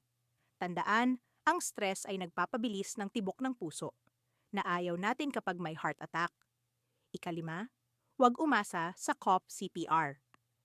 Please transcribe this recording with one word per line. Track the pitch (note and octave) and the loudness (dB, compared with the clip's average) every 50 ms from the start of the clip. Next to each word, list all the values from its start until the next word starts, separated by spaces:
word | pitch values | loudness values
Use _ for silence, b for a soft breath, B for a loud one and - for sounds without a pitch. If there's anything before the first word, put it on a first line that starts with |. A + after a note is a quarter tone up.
| _ _ _ _ _ _ _ _ _ _ _ _ | _ _ _ _ _ _ _ _ _ _ _ _
Tandaan, | F#3 F3+ F3 F3 - - G#3 A3+ B3 B3+ B3+ B3 _ _ _ _ _ | -4 -4 -2 -2 0 2 4 4 4 4 2 0 _ _ _ _ _
ang | D4+ E4 F4+ | 2 4 4
stress | - - - - G#3+ F#3+ F#3+ - - | 0 -4 -4 -2 0 0 0 -2 -4
ay | - G3 F#3+ | -6 -4 -4
nagpapabilis | F#3 E3+ - - F3 - - B3 A3 B3 G#3 G3 G3 - - - | -4 -4 -2 -2 -2 0 0 -2 0 0 0 -2 -4 -4 -4 -6
ng | G3+ G3 | -6 -4
tibok | - A#3+ G3 F#3 - - | -4 -2 -2 -2 -4 -2
ng | C4 C4 B3+ | -4 -4 -4
puso, | - - D#3+ - - E3+ C#3 - _ _ _ _ _ _ _ _ _ _ _ | -4 -6 -8 -6 -6 -8 -8 -10 _ _ _ _ _ _ _ _ _ _ _
na | - G3+ - | -4 -4 0
ayaw | G3 F3 F3+ F3+ F3 E3+ E3+ | 0 0 0 0 -2 -2 0
natin | F#3+ G#3+ A#3+ - D#4 C#4+ | 0 -2 0 0 -2 -2
kapag | - A3+ - G3 F3+ | -2 -2 -2 -2 -4
may | F3 F3 D#3 | -2 -4 -6
heart | D#3+ D#3 - D#3+ D3 - | -4 -2 -4 -4 -4 -4
attack. | D#3 - - E3 F3 E3+ - _ _ _ _ _ _ _ _ _ _ _ _ _ _ _ - | -10 -6 -2 -2 -2 -2 -4 _ _ _ _ _ _ _ _ _ _ _ _ _ _ _ -12
Ikalima, | - - F3+ E3+ E3+ D#3+ D#3+ D#3+ F3 A3 B3+ _ _ _ _ _ _ _ _ _ - | -8 -6 -6 -6 -4 -4 -6 -6 -6 -8 -10 _ _ _ _ _ _ _ _ _ 6
huwag | C4 B3 A#3+ | 6 6 6
umasa | - D#4+ D4+ B3+ G#3+ G#3 - - F3 E3 E3+ F#3 - | 4 2 4 4 4 2 0 -2 -2 -2 -2 -4 -4
sa | - - F#3+ | -2 -2 -2
cough | - - G#3+ F#3 F#3 - _ | 0 4 4 4 4 2 _
C | - - G3+ F3+ | -8 -8 -8 -6
P | - E3+ D#3+ - | -4 -6 0 2
R. | D#3 D#3+ D#3 C#3+ C#3+ - _ _ - _ _ _ _ _ _ | 2 2 2 0 -4 -8 _ _ -20 _ _ _ _ _ _